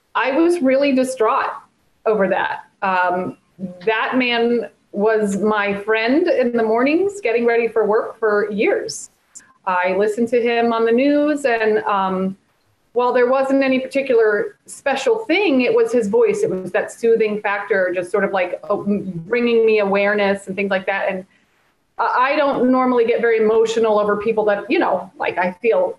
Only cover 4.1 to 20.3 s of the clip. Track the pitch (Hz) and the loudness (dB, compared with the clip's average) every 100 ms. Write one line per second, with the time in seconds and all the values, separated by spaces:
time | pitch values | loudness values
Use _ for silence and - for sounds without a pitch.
4.1 | 254 247 233 233 240 - _ _ 196 214 | -2 0 0 0 -2 -4 _ _ -2 0
5.1 | 220 208 196 214 214 202 196 220 220 226 | 2 0 -2 0 0 -2 -2 -2 -2 2
6.1 | 294 349 254 240 233 220 226 269 330 392 | 2 2 0 0 0 0 2 2 2 0
7.1 | - 233 233 240 233 233 226 202 220 - | -4 -2 0 2 0 0 0 2 0 -2
8.1 | - 220 208 208 208 330 - - - - | -4 0 0 0 -2 0 0 -4 -10 -16
9.1 | _ _ - - _ 190 180 185 185 214 | _ _ -20 -20 _ -4 -2 0 0 0
10.1 | 208 233 247 233 233 233 226 226 233 285 | 0 0 0 0 0 0 0 2 2 2
11.1 | 294 294 285 269 226 220 214 214 202 190 | 2 2 0 0 0 0 0 0 -2 0
12.1 | 185 190 190 _ _ _ _ _ 233 247 | -2 -4 -6 _ _ _ _ _ -2 0
13.1 | 247 240 262 269 269 269 262 262 277 269 | 2 2 2 2 2 2 0 -2 -4 2
14.1 | 233 220 208 - - - - 277 269 247 | 4 4 2 -2 -10 -20 -8 -4 -2 0
15.1 | 220 - 359 403 262 247 240 226 240 202 | 0 0 0 2 2 2 2 2 0 2
16.1 | 233 220 - - 185 180 208 - - 233 | 2 2 2 -2 -4 -4 -4 -4 -2 2
17.1 | 226 214 208 208 202 202 196 180 180 175 | 2 2 -2 -4 -4 -2 0 0 -2 -2
18.1 | 202 190 190 175 - 156 202 202 208 190 | -2 0 0 -2 -4 -4 -4 -2 -4 -4
19.1 | 170 165 240 240 233 220 214 196 196 202 | -10 -4 -2 2 2 4 2 2 0 0
20.1 | 208 196 | 0 0